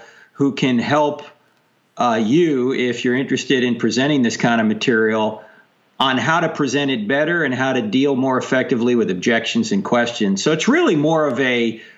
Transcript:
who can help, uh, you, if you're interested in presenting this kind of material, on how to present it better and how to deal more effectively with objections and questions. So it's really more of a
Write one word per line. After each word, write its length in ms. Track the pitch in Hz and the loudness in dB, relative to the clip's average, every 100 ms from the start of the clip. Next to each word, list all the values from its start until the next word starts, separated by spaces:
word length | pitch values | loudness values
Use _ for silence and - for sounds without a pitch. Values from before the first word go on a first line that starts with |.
| - - - | -16 -20 -16
who 180 | - 139 | -2 -2
can 240 | 135 139 123 | 0 0 0
help, 460 | 110 147 147 143 - - _ _ _ _ _ - | 0 2 0 -2 -12 -20 _ _ _ _ _ -4
uh, 240 | 123 113 | 0 0
you, 500 | 110 147 170 135 123 | 2 4 2 2 0
if 300 | 135 123 120 | 0 -2 -2
you're 120 | 127 123 | -2 0
interested 480 | 123 131 - 135 | 0 -2 0 0
in 140 | 123 117 | 0 0
presenting 440 | 117 107 139 147 | 0 0 0 2
this 160 | 117 - | 0 0
kind 240 | 127 117 | 0 2
of 60 | 107 | 0
material, 760 | 107 131 113 110 110 110 110 - - _ _ _ - | 0 0 2 2 0 -2 -4 -14 -20 _ _ _ -2
on 200 | 131 127 | 0 0
how 220 | 120 165 | 0 2
to 80 | 165 | 0
present 420 | - 143 135 143 | -2 -2 0 -2
it 160 | 127 104 | -2 -2
better 360 | 139 156 170 | 0 0 0
and 120 | 147 127 | -2 -2
how 180 | 131 | -2
to 80 | 127 | -2
deal 340 | 107 131 143 135 | 0 0 2 0
more 220 | 131 127 | 0 -2
effectively 560 | - 131 127 123 120 | 0 -2 0 0 2
with 160 | 120 95 | 2 0
objections 640 | 90 107 117 - 117 110 | -2 0 0 0 -2 0
and 120 | 98 | -2
questions. 600 | 95 120 117 - 101 196 | 0 0 0 -2 -2 0
So 80 | 160 | 0
it's 160 | 160 - | 0 2
really 280 | 311 330 160 | 2 2 2
more 300 | 151 160 151 | 2 0 0
of 140 | 123 | 0
a 420 | 131 123 117 107 - | 0 0 0 -4 -12